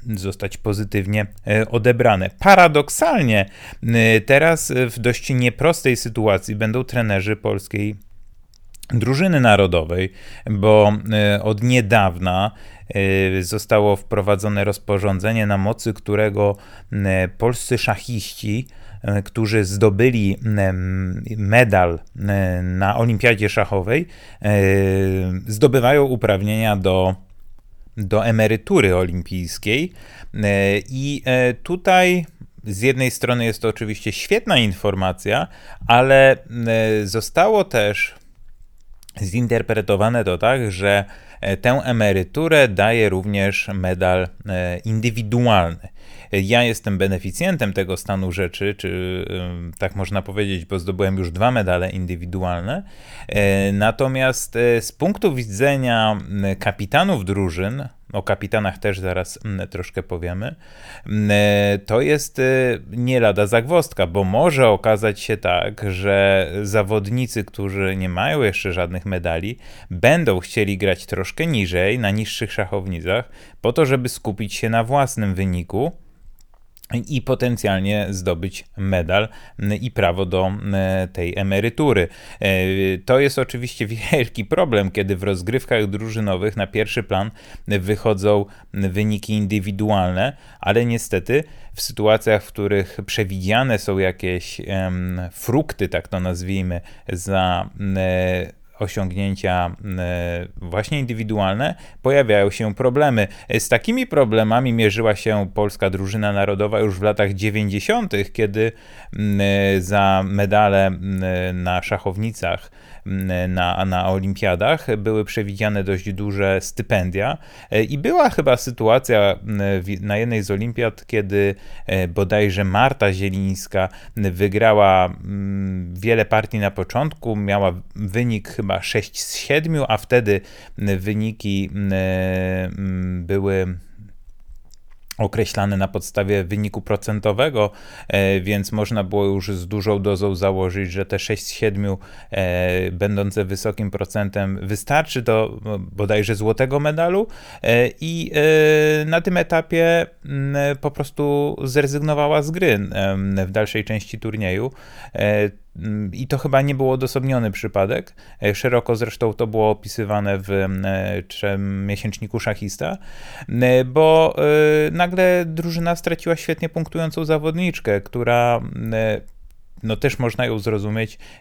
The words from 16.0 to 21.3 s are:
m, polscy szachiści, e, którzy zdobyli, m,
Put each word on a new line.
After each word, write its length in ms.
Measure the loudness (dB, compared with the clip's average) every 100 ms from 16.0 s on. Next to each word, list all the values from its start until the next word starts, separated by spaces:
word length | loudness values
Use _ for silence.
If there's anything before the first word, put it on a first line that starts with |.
| -2 0 0 2 0 0 -8 -20 -8
m, 140 | -2 0 2 0 0
polscy 400 | -2 -2 -2 -2
szachiści, 880 | 0 -2 -4 -8 -8 -10 -6 -4 -6 -14 -18 -8
e, 200 | -2 -2
którzy 420 | -2 -2 2 2
zdobyli, 720 | 2 4 4 6 4 4 2 0 0
m, 800 | 2 2 2 -2 -2 -2 -4 -6